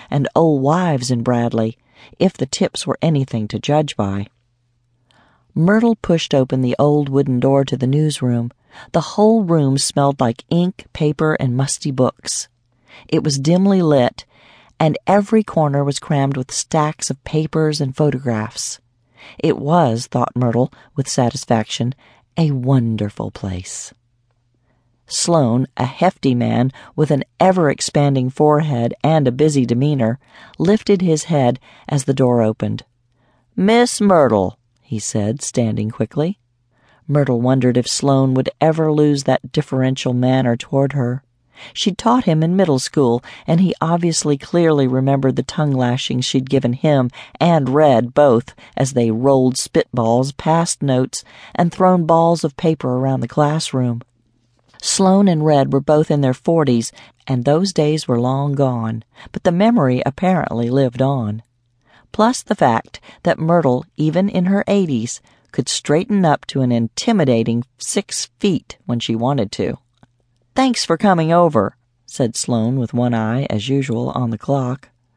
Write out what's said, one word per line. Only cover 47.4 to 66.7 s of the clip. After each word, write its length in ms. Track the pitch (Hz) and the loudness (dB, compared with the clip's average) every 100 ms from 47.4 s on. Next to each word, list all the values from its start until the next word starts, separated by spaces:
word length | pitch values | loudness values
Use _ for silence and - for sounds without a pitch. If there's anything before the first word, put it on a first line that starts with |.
| 170 165 131 | 2 2 2
Red 440 | 139 151 117 120 | 4 4 4 2
both 420 | 147 147 117 - - - - | 4 4 4 0 -12 -10 -4
as 180 | 131 | -2
they 180 | 135 117 | 0 0
rolled 420 | 110 135 135 127 | 2 2 4 2
spitballs, 840 | 127 - 165 - 120 113 120 135 - | 0 -2 -2 0 0 0 2 0 -4
passed 460 | 160 165 170 - | 0 0 0 -2
notes, 400 | 139 127 131 - - - - | -2 0 -2 -6 -16 -20 -8
and 160 | - 170 | -2 -2
thrown 360 | - 185 185 160 | 2 2 4 4
balls 360 | 165 165 170 | 4 4 2
of 140 | 156 - | -2 -2
paper 400 | 165 156 131 127 | -2 -2 -2 -2
around 240 | 131 131 | -2 -2
the 80 | 123 | -2
classroom. 720 | - 147 156 - 135 123 117 - _ _ _ _ _ _ _ | -2 0 -2 -4 -2 -2 -4 -10 _ _ _ _ _ _ _
Sloane 440 | - - 190 190 202 | -4 0 4 4 4
and 180 | 160 | 2
Red 280 | 156 147 135 | 4 4 2
were 80 | 139 | 0
both 300 | 139 151 156 | 2 2 2
in 100 | 147 | 0
their 140 | 135 | 0
forties, 580 | 127 - 165 143 120 113 - - _ - | 0 0 0 2 0 -2 -10 -20 _ -6
and 180 | 131 | -2
those 280 | 123 156 196 | 0 2 0
days 340 | 175 151 156 - | 0 0 0 -2
were 140 | 120 | 0
long 320 | 123 135 143 | 0 -2 -2
gone, 520 | 139 135 120 113 113 - - - | 0 0 -2 -4 -8 -12 -20 -16
but 100 | - | -4
the 80 | 180 | -2
memory 520 | 170 214 240 135 123 | 2 2 2 2 0
apparently 640 | - - 185 180 - 117 120 | -2 -2 0 0 -2 -4 -2
lived 320 | 131 131 123 | 0 0 0
on. 420 | 131 139 107 107 - _ _ _ _ _ _ | -2 -2 -4 -6 -12 _ _ _ _ _ _
Plus 300 | - 220 254 | 0 0 0
the 120 | - | -4
fact 460 | 214 135 117 - - - - | 0 2 0 -4 -14 -20 -6
that 160 | 175 - | -4 -2
Myrtle, 480 | 160 170 147 123 151 - | 2 2 2 0 -4 -4
even 320 | 151 160 196 | -2 0 0
in 160 | 185 | 0
her 200 | 180 202 - | 0 0 0
eighties, 540 | 202 180 123 117 - _ _ _ | 0 0 -2 -4 -10 _ _ _
could 180 | - 131 | -6 -6
straighten 560 | - - 151 190 208 175 | -6 0 0 0 0 2
up 180 | 143 | 0
to 160 | - 139 | -2 -4
an 100 | 127 | 0